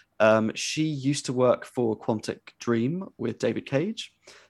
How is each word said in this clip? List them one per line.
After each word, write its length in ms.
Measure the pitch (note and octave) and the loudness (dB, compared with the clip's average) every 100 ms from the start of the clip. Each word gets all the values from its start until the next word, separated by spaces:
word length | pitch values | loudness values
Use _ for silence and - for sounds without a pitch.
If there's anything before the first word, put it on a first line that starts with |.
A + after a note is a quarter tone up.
| _ - | _ 2
Um, 320 | A2 A2 A2 - | 6 6 4 -2
she 280 | - - | -6 -2
used 420 | D#3 D3 C3 C#3+ - | -2 -2 -2 -2 -2
to 80 | |
work 320 | B2+ B2 - - | 2 4 2 0
for 320 | - A#2 G#2+ | -2 0 0
Quantic 420 | - A2 - - - - | -2 -4 -4 -10 -12 -8
Dream 460 | - A#2 A#2+ F3+ G3 - | -2 0 0 -4 -8 -8
with 220 | A#2 A2+ | -8 -4
David 260 | A#2 A2 - | -2 -2 -2
Cage. 480 | C3+ F#3+ A3 - _ - - _ | -2 -2 -4 -12 _ -20 -20 _